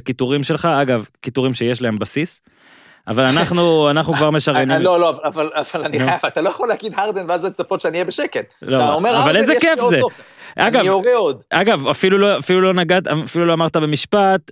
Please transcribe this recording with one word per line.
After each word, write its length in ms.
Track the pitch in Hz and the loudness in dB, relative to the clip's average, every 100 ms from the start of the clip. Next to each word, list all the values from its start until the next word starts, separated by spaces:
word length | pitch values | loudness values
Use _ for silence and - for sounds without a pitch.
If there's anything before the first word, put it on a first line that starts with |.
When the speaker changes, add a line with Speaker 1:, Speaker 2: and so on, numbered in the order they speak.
Speaker 1:
קיטורים 400 | 127 123 127 143 | -2 -4 -2 -2
שלך, 200 | 139 - | -2 -2
אגב, 420 | 170 143 135 120 101 _ | 0 0 0 -2 -4 _
קיטורים 340 | 131 135 131 | -8 -2 -2
שיש 280 | 120 117 120 | -2 -4 -2
להם 160 | 120 107 | -4 -4
בסיס, 420 | 104 143 170 - _ _ _ - - _ - | -4 -6 -6 -10 _ _ _ -20 -20 _ -6
אבל 160 | 110 | 0
אנחנו, 640 | 131 147 170 175 170 160 147 | 2 2 0 2 2 4 4
Speaker 2:
<laughs> 40 | |
Speaker 1:
אנחנו 240 | 151 165 | 2 0
כבר 160 | 143 151 | 0 2
משריינים. 460 | 156 151 147 135 160 | 0 0 0 2 2
Speaker 2:
אה, 60 | |
לא, 180 | 180 175 | 2 2
לא, 200 | 170 151 | 2 0
אבל, 260 | 151 156 151 | -4 -4 -4
אבל 300 | 151 139 170 | -4 -6 -6
אני 140 | 151 147 | -4 -2
Speaker 1:
נו. 60 | |
Speaker 2:
חייב, 160 | 131 175 151 | -2 -2 -2
אתה 140 | 165 | -2
לא 80 | 180 | -2
יכול 200 | - 233 | -2 -4
להגיד 240 | 208 214 175 | -4 -6 -4
הרדן, 340 | 214 190 170 | -4 -4 -4
ואז 140 | 175 | -4
לצפות 360 | 185 190 170 190 | -4 -6 -6 -4
שאני 140 | 170 | -4
אהיה 100 | 165 | -4
בשקט. 480 | 180 - 294 120 104 - | -4 -4 -6 -6 -8 -10
Speaker 1:
לא, 140 | - 131 | -2 0
Speaker 2:
אתה 160 | 147 | 2
אומר, 180 | 151 214 | 0 0
Speaker 1:
אבל 80 | 226 | 2
Speaker 2:
"הרדן, 180 | - 196 | 2 2
Speaker 1:
איזה 160 | 220 | 2
Speaker 2:
יש 120 | 247 | 2
לי 60 | 330 | 2
Speaker 1:
כיף 100 | 311 | 2
Speaker 2:
עוד 100 | 240 | 2
Speaker 1:
זה. 100 | 143 | 2
Speaker 2:
תוכן." 220 | 127 - - - - - | 0 -4 -20 -20 -10 -2
Speaker 1:
אגב, 200 | 202 233 | 2 2
Speaker 2:
אני 60 | 190 | 2
יורה 280 | 196 226 | 2 2
עוד. 280 | 240 170 135 - | 2 0 -4 -2
Speaker 1:
אגב, 360 | 156 202 185 139 | 0 2 0 0
אפילו 300 | 135 185 196 | 0 2 4
לא, 200 | 202 170 | 2 2
אפילו 220 | - 185 | 0 2
לא 120 | 190 | 2
נגעת, 320 | 180 165 185 - | 2 2 0 0
אפילו 400 | 151 - 170 170 | -4 -2 0 2
לא 60 | |
אמרת 240 | 165 160 165 | 2 0 0
במשפט, 640 | 151 151 - 208 196 190 - | -2 -2 0 2 2 2 -2